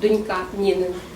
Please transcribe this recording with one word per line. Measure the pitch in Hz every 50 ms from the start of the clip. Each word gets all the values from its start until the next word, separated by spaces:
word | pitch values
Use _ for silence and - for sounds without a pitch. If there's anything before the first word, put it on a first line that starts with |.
донька | 208 214 220 208 214 214 190 180 185 - 208 196
Ніна, | 196 190 180 185 180 180 180 180 - - -